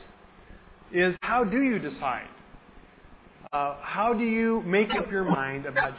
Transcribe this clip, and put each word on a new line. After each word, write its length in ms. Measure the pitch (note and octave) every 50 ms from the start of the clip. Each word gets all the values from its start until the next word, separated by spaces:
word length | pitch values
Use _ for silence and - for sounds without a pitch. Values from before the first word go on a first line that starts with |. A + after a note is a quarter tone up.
| - - - - - - - - - - - - - - - - - -
is 240 | - F3 F3+ F#3 E3+ -
how 200 | - - A3+ B3
do 180 | A#3+ F#3+ G3+ C4
you 200 | C#4 C4 A3+ F#3
decide? 480 | D3+ D3 C3+ - D3 C3 A#2+ G#2+ G#2 - - - - - - - - - - - - - - - - - - - - - - - - -
Uh, 220 | - C#3+ C#3+ C#3+ C#3+ -
how 320 | - - - F3+ G#3 A#3 A#3+
do 80 | G#3+
you 400 | A#3+ A3+ A3 A3+ A3+ A3+ A3+ A3+ E3+
make 300 | F3 F3+ G3+ G#3+ G#3+ G#3
up 160 | G3+ E3+ -
your 140 | G3 F#3+ F#3+
mind 420 | F3 - C#3 C3+ C3+ C3+ C#3 C#3+
about 320 | C#3+ C3 - - C3+ C3